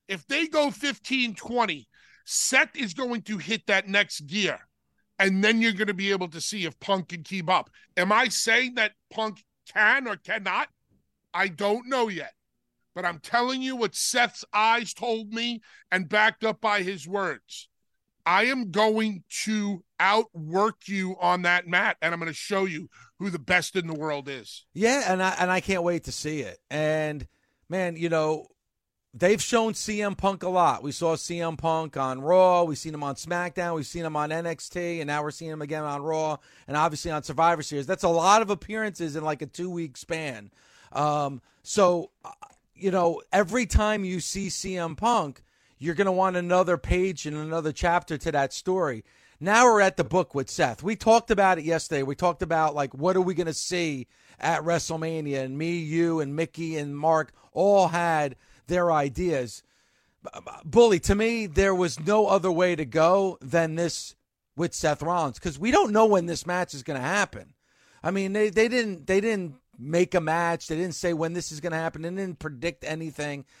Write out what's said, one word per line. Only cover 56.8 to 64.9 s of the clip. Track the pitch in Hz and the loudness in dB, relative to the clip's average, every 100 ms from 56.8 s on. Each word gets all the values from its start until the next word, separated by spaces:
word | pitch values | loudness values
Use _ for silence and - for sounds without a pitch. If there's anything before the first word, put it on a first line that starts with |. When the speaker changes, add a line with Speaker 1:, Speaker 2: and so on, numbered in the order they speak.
| 147 143 | -6 -2
Speaker 2:
Mark | 156 160 151 _ _ | 2 2 2 _ _
all | - 196 202 175 | 0 4 6 4
had | 170 170 160 143 123 _ _ - | 2 2 2 0 -4 _ _ -4
their | 180 175 | 0 2
ideas. | 156 143 123 180 143 120 - - _ _ _ _ _ | 2 0 -2 -2 0 -2 -10 -20 _ _ _ _ _
B-, | - - - | -18 -16 -16
b-, | - | -16
Bully, | 160 220 233 180 | 2 6 8 6
to | - 202 | 4 2
me, | 226 233 208 | 2 -2 -2
there | 147 196 | 2 2
was | 185 175 - | 4 0 -2
no | 156 208 202 | 2 4 6
other | 196 185 | 4 4
way | 170 180 160 | 2 2 0
to | 139 | -2
go | 156 165 196 190 - | 2 4 4 2 -4
than | 135 165 160 160 | -2 0 0 0
this | 170 - - - _ _ _ - | -2 -4 -10 -18 _ _ _ -6
with | 170 - | -4 -2
Seth | 156 | -2